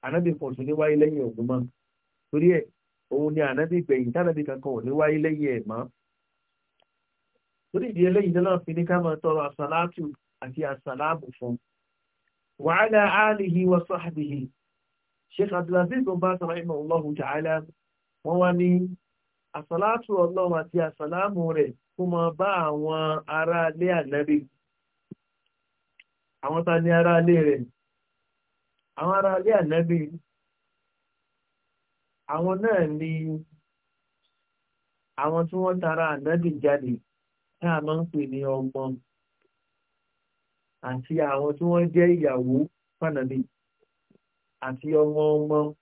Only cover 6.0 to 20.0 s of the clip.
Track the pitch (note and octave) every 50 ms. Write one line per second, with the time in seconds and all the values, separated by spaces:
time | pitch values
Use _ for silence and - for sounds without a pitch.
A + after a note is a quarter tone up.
6 | _ _ _ _ _ _ _ _ _ _ _ _ _ _ _ _ G1+ _ _ _
7 | _ _ _ _ _ _ _ _ _ _ _ _ _ _ - F#3+ A#3 B3 G#3 E3+
8 | F3 F#3 F#3 G#3 G3+ F#3 E3+ F3+ F3+ F#3+ F#3 F3 F3 - D#3+ E3 E3+ E3+ F3+ F3+
9 | F3 E3 D#3+ D#3 - E3 D#3 D#3 D3 C#3+ C#3 - D3 C#3+ D#3+ E3 E3+ F3+ F3 -
10 | D#3+ D3 C#3+ _ _ _ _ _ - C3 B2+ D#3+ D#3 C#3+ C#3 C3+ _ C#3+ C3 C3
11 | D3 D#3 E3 D#3 D3+ B2+ C3 _ B2 A#2+ A#2+ A#2+ _ _ _ _ _ _ _ _
12 | _ _ _ _ _ _ _ _ _ _ _ _ C#3 D#3 E3 F#3 G#3+ A3+ A3 G#3+
13 | G3+ G3 E3+ G3+ G#3+ G#3+ G#3+ G#3 G3 F#3 E3 F3+ F#3 F#3 F3+ F3 E3+ _ F#3+ F3
14 | E3 E3+ E3 D#3 D3 D3 C#3+ C3+ B2+ B2+ _ _ _ _ _ _ _ _ _ _
15 | _ _ _ _ _ _ - - G3 G3 F#3 F3+ F3 E3 F3+ F3+ F3 E3+ B3+ C4
16 | B3+ F#3+ F#3 F3+ F3 F#3 F#3 F3+ F3 D#3+ E3+ F3 E3+ F3 D#3+ D3 D3+ D#3 E3 E3
17 | D3+ D3+ D3 D3 C#3 C3 C#3+ D3+ D#3 D#3+ D#3+ D#3+ D#3+ D#3+ - _ _ _ _ _
18 | _ _ _ _ _ D3+ E3 F3+ F3+ F3+ F3 F3 F3+ F3+ F3+ F3+ F3+ F#3 F3+ -
19 | _ _ _ _ _ _ _ _ _ _ - D3+ D3+ _ E3 E3+ G3+ G#3+ A3+ A#3